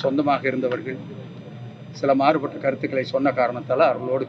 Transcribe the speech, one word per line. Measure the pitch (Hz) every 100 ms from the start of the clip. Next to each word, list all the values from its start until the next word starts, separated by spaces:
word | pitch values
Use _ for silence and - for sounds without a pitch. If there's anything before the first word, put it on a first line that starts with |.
சொந்தமாக | 135 135 147 135 131
இருந்தவர்கள் | 127 127 123 123 131 - - - - - - - - - -
சில | 143 139
மாறுபட்ட | 139 156 143 -
கருத்துக்களை | 139 131 156 131 123
சொன்ன | 135 139 135
காரணத்தால் | 120 120 127 131 156
அவர்களோடு | 120 127 131